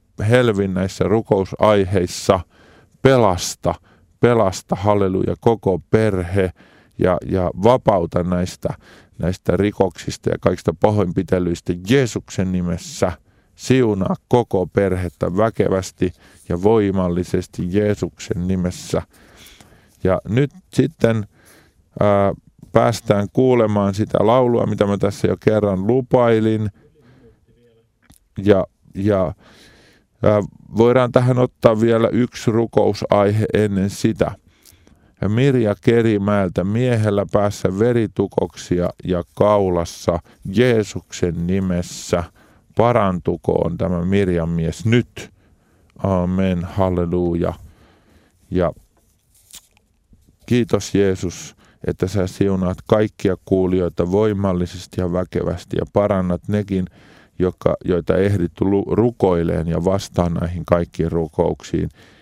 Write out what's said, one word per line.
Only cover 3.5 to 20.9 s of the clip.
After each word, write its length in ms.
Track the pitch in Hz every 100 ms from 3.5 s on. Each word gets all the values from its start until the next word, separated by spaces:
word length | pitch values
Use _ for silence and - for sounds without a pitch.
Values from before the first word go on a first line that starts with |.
| - - 82 _ _ _ _
pelasta, 560 | 117 117 98 92 - 95
halleluja, 600 | 101 104 95 95 - 90
koko 420 | 117 113 98 90 -
perhe 640 | 110 110 95 87 98 92 - - _ _ -
ja, 200 | 90 87 -
ja 260 | 92 90 -
vapauta 600 | 107 127 - 98 85 90
näistä, 460 | 90 90 90 - - - - - _ -
näistä 400 | 82 92 - 90
rikoksista 720 | 104 - 95 - - - -
ja 60 | 82
kaikista 340 | 95 90 - -
pahoinpitelyistä 920 | 107 104 90 90 90 92 87 87 - 87 95
Jeesuksen 640 | 135 123 95 - - 92
nimessä. 600 | 92 87 85 - - 92 87 _ _ _ _
Siunaa 600 | - 131 117 98 98 190 -
koko 400 | 123 113 98 90
perhettä 680 | - 98 92 87 - 90 90
väkevästi 760 | 113 - 98 95 92 - 90 - - - -
ja 140 | 87
voimallisesti 1040 | 101 113 101 95 90 87 90 92 92 - 90
Jeesuksen 800 | 98 104 104 85 - - 107 90
nimessä. 540 | 92 90 87 - 87 - _ _ - - - - _ _ _
Ja 180 | 92 90 -
nyt 220 | 113 147 - -
sitten, 540 | - 139